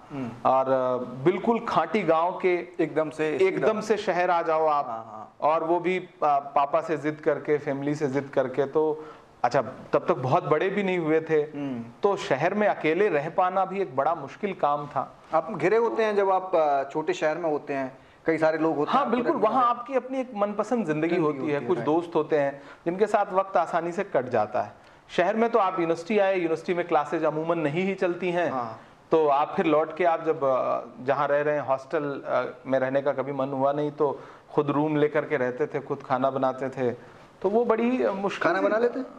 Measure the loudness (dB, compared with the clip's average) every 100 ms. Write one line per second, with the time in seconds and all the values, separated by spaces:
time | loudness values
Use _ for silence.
0 | -14 -8 -8 0 4 4 4 2 2 0
1 | -4 0 2 2 2 0 2 0 2 0
2 | 2 2 2 0 2 2 -2 -2 0 0
3 | -2 -2 -2 2 2 4 2 0 0 0
4 | 0 0 2 2 2 2 2 2 -2 -8
5 | -10 -14 -16 -2 0 2 2 0 0 -2
6 | -4 -2 0 2 0 0 2 0 0 -2
7 | -2 -2 0 0 0 0 0 -4 -2 -2
8 | -2 -2 -2 -2 0 0 0 0 0 -2
9 | -10 -18 -20 -4 0 0 -2 -8 -2 0
10 | 2 0 2 0 2 2 2 0 0 0
11 | 2 0 2 0 0 -6 -6 -8 -10 -2
12 | 0 0 0 0 2 2 2 2 0 2
13 | 2 2 0 0 0 0 -2 -2 -4 0
14 | 0 -2 -6 -8 -6 0 0 0 -2 -6
15 | -6 -12 -2 -2 0 0 2 4 2 0
16 | 0 2 2 2 2 2 4 2 0 -4
17 | -2 0 0 0 -2 -2 -4 -6 -6 -10
18 | -20 -6 -2 2 2 4 0 0 2 2
19 | 2 0 0 2 2 4 2 0 -2 -4
20 | -2 -4 -6 -2 -2 0 -2 0 0 0
21 | 0 2 2 0 -2 -2 0 0 2 0
22 | 0 -2 0 2 0 -4 -14 -8 -6 0
23 | 2 2 2 0 0 0 0 -2 -2 -4
24 | -2 -2 0 0 0 -2 -6 -10 -20 -20
25 | -6 0 0 2 2 2 2 0 -2 -2
26 | 0 2 2 2 0 -2 -2 -2 0 0
27 | 0 0 0 0 -2 0 0 0 -2 0
28 | -2 -2 -2 0 -2 -2 -6 -10 -18 -20
29 | 0 2 4 2 0 0 2 2 2 0
30 | 0 0 0 0 0 0 0 -2 -6 -6
31 | -2 0 2 2 2 -2 -2 -4 -2 -4
32 | -4 -6 -2 -2 -2 -8 -2 0 0 0
33 | 0 -2 -4 -4 -4 0 0 0 -4 0
34 | -2 -2 -12 -20 -4 -2 0 0 0 2
35 | 2 0 -2 -2 -2 -2 -4 -4 -6 -8
36 | -4 0 0 0 -2 -2 -6 -2 -2 -2
37 | -10 -20 -20 -6 0 0 2 2 0 0
38 | 0 -2 -4 0 0 2 0 2 0 -2
39 | -8